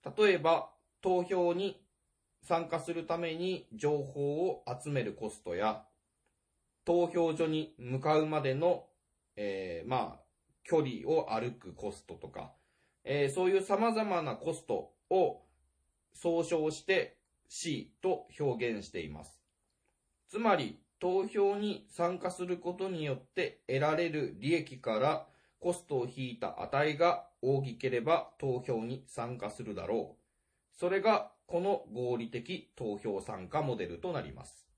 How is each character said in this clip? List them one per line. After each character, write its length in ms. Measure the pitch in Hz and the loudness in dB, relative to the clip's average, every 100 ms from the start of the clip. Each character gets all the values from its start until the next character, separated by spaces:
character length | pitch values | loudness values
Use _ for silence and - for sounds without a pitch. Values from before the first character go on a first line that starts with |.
| - - | -8 4
例 160 | 214 | 6
え 40 | - | 6
ば、 320 | 156 165 - _ _ _ | 6 4 2 _ _ _
投 220 | 190 180 | 2 2
票 300 | 180 190 175 | 2 2 4
に 280 | 175 196 196 _ _ _ _ _ _ | 2 0 -4 _ _ _ _ _ _
参 260 | - 170 165 | 0 0 0
加 100 | 165 | -4
す 140 | - | -2
る 120 | 170 160 | -6 -2
た 120 | 170 | -2
め 180 | 170 160 | 0 -2
に 320 | 180 185 - | -2 -2 -6
情 300 | 110 147 147 | -2 0 2
報 440 | 135 147 143 151 180 | -2 -2 -2 0 0
を 160 | - - | -2 -6
集 220 | 123 151 | -8 -2
め 140 | 139 | -2
る 100 | 107 | -2
コ 160 | 104 107 | -4 -8
ス 100 | - | -8
ト 140 | - 87 | -6 0
や、 280 | 107 107 - _ _ _ _ _ _ _ _ _ - | 0 0 -10 _ _ _ _ _ _ _ _ _ 2
投 220 | 175 170 | 2 4
票 280 | 175 165 156 | 2 2 2
所 120 | 160 | 0
に 260 | 156 156 - | 0 -4 -10
向 200 | 123 131 | -6 -2
か 200 | 151 156 | 4 4
う 80 | 156 | 4
ま 140 | 156 | 0
で 120 | 135 | 0
の、 320 | 135 170 254 - _ _ _ _ - | 2 4 2 -2 _ _ _ _ -6
え 480 | 104 98 92 85 92 | -4 -4 -6 -6 -2
ー、 40 | |
ま 300 | 131 98 - | -2 -2 -8
あ、 40 | _ _ _ _ | _ _ _ _
距 220 | - 165 139 | 0 0 0
離 240 | 120 - | -4 0
を 240 | 156 - | 0 2
歩 180 | 113 123 | -2 -2
く 220 | 113 95 | -8 -16
コ 180 | - 107 | -10 -10
ス 140 | - - | -10 -16
ト 80 | |
と 140 | 82 76 | -16 -12
か、 260 | - - _ _ _ _ _ | -12 -14 _ _ _ _ _
え 240 | - 143 139 | -4 0 2
ー、 20 | |
そ 120 | 156 185 | 2 4
う 40 | |
い 80 | 190 | 4
う 60 | |
様 280 | 190 202 233 | 2 2 2
々 300 | 220 214 180 | 2 0 0
な 140 | 151 107 | -2 -4
コ 180 | 160 | -4
ス 140 | 156 - | -6 -2
ト 260 | 101 - _ _ | -4 -4 _ _
を 320 | 185 175 - _ _ _ _ _ _ _ | 4 4 0 _ _ _ _ _ _ _
総 300 | - 175 165 | -4 0 0
称 260 | 165 170 156 | 2 2 0
し 160 | 151 - | -2 0
て 320 | 190 - _ _ _ _ | 2 2 _ _ _ _
C 420 | - 170 147 - _ | -8 -4 -4 -6 _
と 260 | 190 180 - - | 0 0 -4 -2
表 340 | 143 117 120 | -2 0 0
現 120 | 110 95 | -2 -6
し 60 | |
て 100 | 92 | -8
い 80 | 76 | -8
ま 140 | 76 | -10
す。 180 | 76 _ _ _ _ _ _ _ _ _ _ | -16 _ _ _ _ _ _ _ _ _ _
つ 80 | 208 | -2
ま 180 | 226 175 | 2 2
り、 240 | 127 - _ _ | 2 -8 _ _
投 280 | 180 185 208 | 0 2 0
票 300 | 214 202 202 | 2 2 2
に 280 | 208 - - | -2 -4 -10
参 300 | - 170 180 | 0 0 0
加 100 | 180 | -4
す 140 | 180 180 | -4 -4
る 120 | 175 | -4
こ 160 | 175 | -4
と 140 | 180 190 | -4 -4
に 160 | 175 | -2
よ 120 | 151 131 | -2 -4
っ 20 | |
て 440 | - - - - - | -4 -2 -2 -4 -2
得 120 | 131 | 2
ら 160 | 147 156 | 4 2
れ 140 | 170 | 2
る 260 | 151 120 87 | 0 -2 -2
利 160 | 127 | 0
益 260 | 165 139 127 | 2 0 -6
か 180 | - 110 | -2 4
ら 280 | 139 156 - _ _ _ | 4 2 -4 _ _ _
コ 140 | 175 | -2
ス 120 | 175 - | -2 -2
ト 80 | 139 | -2
を 100 | 123 | -2
引 220 | - 127 | -4 -8
い 20 | 117 | -4
た 240 | 98 - | -6 -6
値 360 | - 139 151 147 | -2 2 2 4
が 300 | 170 - - _ | 4 4 -4 _
大 220 | 127 139 | 0 0
き 120 | 135 - | 0 -4
け 120 | 131 | 0
れ 100 | 123 | 0
ば 320 | 117 165 - _ | 2 2 0 _
投 240 | 139 123 | -2 -2
票 240 | 127 117 113 | -2 -2 -2
に 180 | 131 - | -8 -10
参 300 | - 117 123 | -8 -6 -6
加 120 | 104 | -8
す 140 | - | -8
る 100 | 110 92 | -10 -8
だ 120 | 87 | -2
ろ 280 | 110 - - | -2 -2 -12
う。 600 | _ _ _ _ _ - | _ _ _ _ _ -4
そ 120 | 180 | 0
れ 120 | 196 | 2
が 300 | 202 208 - _ - | 4 2 0 _ -6
こ 120 | 175 | -2
の 260 | 185 202 - | 0 0 -2
合 260 | 110 123 117 | -4 -2 -2
理 120 | 117 | -2
的 420 | 120 117 185 - - | -8 -6 -10 -10 -8
投 220 | 117 101 | -6 -4
票 240 | 113 98 | -4 -4
参 280 | 92 101 92 | -4 -10 -4
加 120 | 151 | -2
モ 140 | 147 110 | 0 -2
デ 120 | 90 | -4
ル 100 | 85 | -6
と 160 | 180 | -6
な 80 | 156 | -6
り 100 | 73 | -6
ま 140 | 64 - | -12 -18
す。 220 | - _ | -20 _